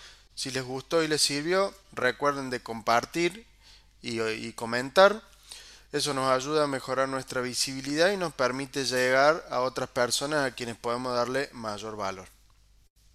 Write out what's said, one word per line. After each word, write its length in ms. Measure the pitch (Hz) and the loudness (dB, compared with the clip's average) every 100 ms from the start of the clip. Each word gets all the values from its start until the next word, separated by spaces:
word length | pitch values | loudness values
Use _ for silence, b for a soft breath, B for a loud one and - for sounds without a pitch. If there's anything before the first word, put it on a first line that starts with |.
| B B B - | B B B -10
Si 160 | 165 | -6
les 120 | 131 | -6
gustó 400 | 123 131 - 165 | -6 -8 0 0
y 40 | 156 | 2
les 140 | 151 | 2
sirvió, 500 | - 143 160 185 196 - _ | 2 0 0 0 0 -4 _
recuerden 580 | 113 123 - 143 139 131 | 0 0 2 0 0 -4
de 100 | 123 | -6
compartir 840 | - 113 117 117 - 165 170 214 - b b b b _ | -6 -4 4 4 2 0 -2 -4 -14 b b b b _
y, 200 | 123 113 | -6 -2
y 320 | 110 113 113 | -2 -4 -8
comentar. 600 | - 117 120 135 190 196 214 - B B B B B B | -8 -4 -4 2 6 8 6 -8 B B B B B B
Eso 220 | 143 139 | -4 -2
nos 160 | 135 131 | 0 2
ayuda 360 | 131 139 156 143 | 2 2 0 0
a 20 | |
mejorar 420 | 131 131 131 135 | -2 -2 0 0
nuestra 320 | 131 131 127 | -2 -4 -4
visibilidad 720 | 123 120 - 135 135 151 180 | -4 -4 -4 -4 -4 2 2
y 60 | 202 | 2
nos 160 | 170 | -4
permite 500 | - 123 131 135 139 | 0 -2 -2 -6 -4
llegar 540 | 123 127 127 131 147 165 - | -2 2 4 6 6 4 -2
a 120 | 127 | -2
otras 280 | 127 135 127 | -2 -4 -4
personas 560 | 131 120 - 143 151 135 | 0 0 0 -2 -2 -2
a 100 | 117 | -4
quienes 220 | 120 110 | -8 -6
podemos 360 | 117 120 127 | -4 -4 -2
darle 340 | 120 120 131 139 | -2 0 -2 -4
mayor 440 | 123 110 104 110 107 | -8 -8 -8 -8 -6
valor. 300 | 98 92 90 - _ _ _ _ _ _ _ | -6 -6 -12 -20 _ _ _ _ _ _ _